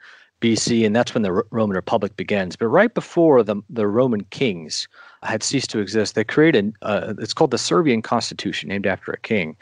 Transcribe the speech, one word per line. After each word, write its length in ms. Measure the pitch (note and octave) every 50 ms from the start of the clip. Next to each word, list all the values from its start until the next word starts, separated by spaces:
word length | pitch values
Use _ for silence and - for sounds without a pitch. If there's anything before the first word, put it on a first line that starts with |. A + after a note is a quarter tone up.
| - - - - _ _ _ -
B 140 | - A#2 A2+
C, 300 | G#2+ - - A#2+ A2+ A2+
and 100 | G#2+ G#2
that's 200 | A#2 A#2+ - -
when 80 | B2
the 80 | G#2+ F#2+
R-, 160 | F2+ G2 - -
Roman 240 | - A2+ A2 G#2 F#2+
Republic 420 | F#2 - - A#2 A2+ G2+ G2 -
begins. 380 | - F#2 - G#2 G2+ F#2 F2+ E2
But 140 | - A#2 A2+
right 240 | B2+ F3 G#3+ A#3
before 500 | - - - - - F3 E3+ D#3+ C#3+ B2
the, 140 | A2 G2+ G#2+ G2+ G2 -
the 160 | A#2+ A#2 G#2+
Roman 380 | G#2 G2+ A#2+ C3 C3 A#2 G#2 F#2+
kings 640 | - - - C#3 A#2+ F#2 E2 D#2+ D2 - - - - _ - - - - _
had 200 | - - A2 G#2+
ceased 280 | - - C#3 C3+ - -
to 80 | - A2+
exist, 360 | G2+ F#2 G2 A2 G#2 F#2+ -
they 100 | A2 G#2+
created, 500 | - - D3 D#3 E3 D3+ A2+ G2 G#2 - -
uh, 320 | - - G#2 F#2 F2 G#2 G#2+
it's 160 | G2+ A2 G#2
called 180 | - - D#3+ D#3
the 60 | -
Servian 460 | G#2+ - - E3 F3 E3+ D3 A#2 A2+
Constitution, 680 | A2 - A#2+ A#2 A2+ - - - - G2+ E2 - - -
named 180 | F#2+ G2+ G2
after 240 | G2+ F#2 - - -
a 60 | -
king. 400 | - - - A2+ G#2 E2+ D#2+ - -